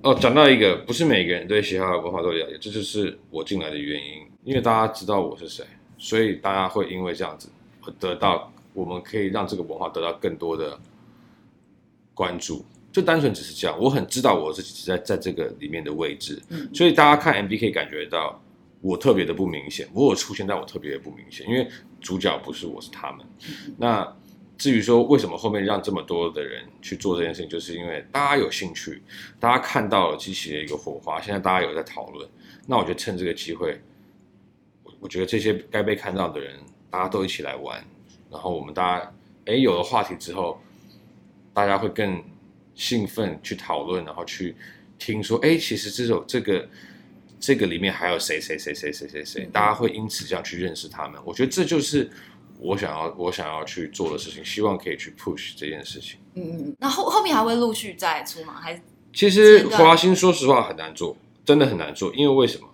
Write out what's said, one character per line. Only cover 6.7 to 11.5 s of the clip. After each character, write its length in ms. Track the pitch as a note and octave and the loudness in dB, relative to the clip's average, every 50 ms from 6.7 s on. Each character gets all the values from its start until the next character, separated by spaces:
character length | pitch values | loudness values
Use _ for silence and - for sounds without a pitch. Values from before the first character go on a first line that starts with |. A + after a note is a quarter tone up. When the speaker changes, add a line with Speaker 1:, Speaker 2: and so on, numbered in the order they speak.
| - G#2+ F#2+ E2 | 0 -2 -4 -2
Speaker 1:
因 140 | F#2 F#2 F#2 | -4 -6 -6
为 100 | F2+ E2+ | -6 -6
这 120 | E2 F#2 | -6 -8
样 120 | D#2 D2+ | -8 -8
子 120 | D2+ - - - _ - - _ _ | -14 -20 -20 -20 _ -20 -20 _ _
而 100 | - - - - | -18 -18 -12 -6
得 160 | - F#2 F2 | -6 -6 -4
到， 380 | - - G2 F2 E2+ - - - - - - _ | 0 2 2 2 0 -4 -10 -20 -20 -20 -14 _
我 120 | G2 F2+ | -8 -8
们 160 | E2 F2+ F2+ | -6 -8 -10
可 180 | - - G#2+ A2 | -10 -6 -4 -2
以 60 | G2+ | -2
让 200 | G2 F#2+ G#2+ G2 | -2 -2 -2 -4
这 120 | E2+ G#2 | -4 -4
个 60 | F2+ E2+ | -6 -6
文 140 | D#2+ D#2+ | -8 -8
化 120 | D#2+ F2+ E2 | -8 -8 -6
得 100 | - E2 | -4 -4
到 140 | E2 E2+ F2+ | -4 -4 -4
更 240 | - - F#2 E2 | -4 -4 -6 -6
多 180 | D2+ E2+ E2 D#2+ | -4 -6 -6 -4
的 240 | D#2+ D#2+ D2 C#2+ - - - - - - - - _ - - - _ _ _ | -4 -6 -8 -8 -14 -20 -20 -20 -20 -20 -20 -20 _ -20 -20 -20 _ _ _